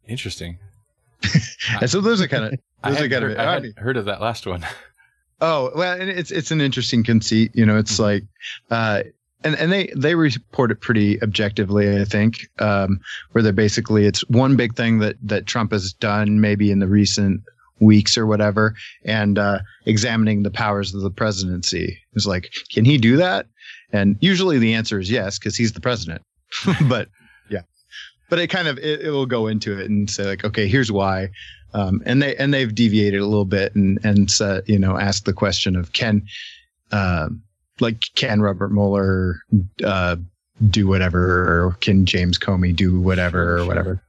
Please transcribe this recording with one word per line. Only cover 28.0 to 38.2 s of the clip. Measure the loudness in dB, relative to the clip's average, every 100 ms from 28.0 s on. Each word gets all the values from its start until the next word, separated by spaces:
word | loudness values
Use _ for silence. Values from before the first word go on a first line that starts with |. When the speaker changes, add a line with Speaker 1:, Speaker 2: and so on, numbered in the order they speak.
| -20 _ _
Speaker 2:
But | -4
it | -2
kind | -2 -4
of, | -4
it, | -4 -6
it | -4
will | -4 -2
go | -2 -2
into | -2 -4 -6
it | -2
and | -2 -2
say, | -4
like, | -6 -4 -4
"Okay, | -2 0
here's | 0 0
why." | 0 0 -2 -6 -10 -20 -20 -10
Um, | -6 -2 -2 0
and | 0
they, | 0 -2
and | 0
they've | 0 -2
deviated | 2 2 4 2 2
a | 0
little | 0
bit | 0 0 0 2
and, | 2 2 2
and, | 4 4 2
uh, | 0 -2 0
you | 2
know, | 2 2
asked | 0 0 -2
the |
question | -2 0 0 -2 -2
of | -2
can, | -4 0 0 -2 -16 -18 -20 _ _ _
uh, | -2 0 0 -4 -8 _ _ _ -2
like, | -2 -2 -8
can | -6